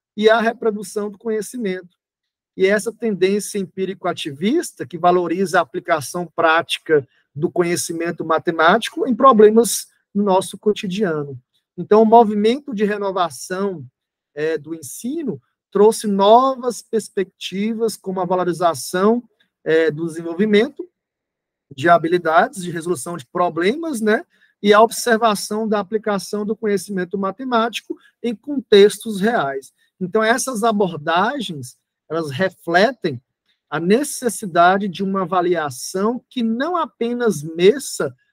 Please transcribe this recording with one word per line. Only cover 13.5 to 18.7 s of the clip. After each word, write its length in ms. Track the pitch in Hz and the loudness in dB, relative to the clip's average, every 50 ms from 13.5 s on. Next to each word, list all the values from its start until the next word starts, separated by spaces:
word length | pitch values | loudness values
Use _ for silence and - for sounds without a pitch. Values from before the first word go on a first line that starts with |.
| 185 185 202 202 185 151 123 127 _ _ _ _ _ _ _ _ - | -6 -4 -4 -4 -4 -8 -12 -16 _ _ _ _ _ _ _ _ -10
é, 220 | 147 151 160 160 151 | -6 -4 -4 -4 -4
do 180 | 143 151 165 | -6 -8 -12
ensino 640 | 160 151 - - - - 240 294 339 311 240 156 131 _ _ _ _ _ _ | -12 -12 -16 -16 -10 -10 -8 -8 -6 -6 -8 -8 -10 _ _ _ _ _ _
trouxe 340 | - 196 208 220 220 - - | 2 4 4 4 4 2 -2
novas 800 | 214 196 196 196 208 220 240 262 269 262 247 254 247 202 - - | -2 0 2 6 6 8 6 6 4 0 -2 -4 -6 -6 -6 -10
perspectivas, 1120 | - - 220 - - - 202 190 185 _ - - - 185 190 208 220 233 220 233 220 202 - | -6 -4 -4 -4 -4 -6 -6 -6 -6 _ -14 -14 -10 -6 -4 -4 -4 -4 -2 -2 -4 -4 -6
como 240 | - 190 185 190 | -10 -8 -6 -4
a 40 | 180 | -2
valorização, 1000 | 175 185 185 180 175 165 151 180 170 | -2 -2 -2 0 -2 -2 0 0 0